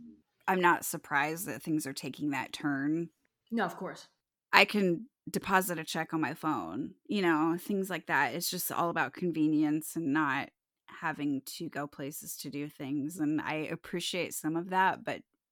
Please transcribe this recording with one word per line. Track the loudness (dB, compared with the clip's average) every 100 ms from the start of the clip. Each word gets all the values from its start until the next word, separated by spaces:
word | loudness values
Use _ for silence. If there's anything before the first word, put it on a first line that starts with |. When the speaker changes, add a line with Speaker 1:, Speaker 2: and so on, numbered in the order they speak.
| -20 -20 _ _ 0
Speaker 1:
I'm | 4
not | 6 4
surprised | 2 -8 -2 0 0 -2 -6
that | -8
things | -2 -2 -2
are |
taking | -6 -8 -4 -2
that | -2 -4
turn. | -4 -2 0 0 0 -2 _ _ _ _
Speaker 2:
No, | -2
of | -2 -4
course. | -10 -10 -16 _ _ _ _
Speaker 1:
I | 6
can | 8 6 2 2 -2 _ -6
deposit | -4 2 4 4 -2
a |
check | -2 -4 -2
on | 0
my | 0
phone, | 0 -2 -2 -4 -6 -6 -8 -4
you | 2
know, | 4 4 4 2
things | 0 -2 0
like | -4 0
that. | 2 2
It's | 0 -4
just | -2 -2
all | 0 0
about | 2 -2
convenience | 0 -2 2 4 4 4 2 -2 -4
and | 0
not | 2 2 0 -4 _ _ _ -20 -6
having | -6 -2 -2 -2 -4
to | -8 -8
go | -6 -8
places | -6 -8 -8 -12 -10
to | -8
do | -6 -8
things. | -8 -4 -2 -2 -2
And | 0 0
I | 0 -2 -4
appreciate | -6 -6 -4 -4 -2 -4
some | -2 -2 -2
of | 0
that, | 4 4 2
but | -4 -8 -10 _ _